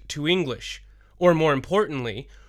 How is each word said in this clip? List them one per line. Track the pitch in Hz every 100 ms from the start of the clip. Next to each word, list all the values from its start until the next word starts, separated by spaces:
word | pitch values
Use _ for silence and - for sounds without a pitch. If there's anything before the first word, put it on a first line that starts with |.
| -
to | 147 147
English? | 185 139 117 - - - - _ -
Or | 180
more | 165 156
importantly, | 139 127 190 190 143 120 104 - -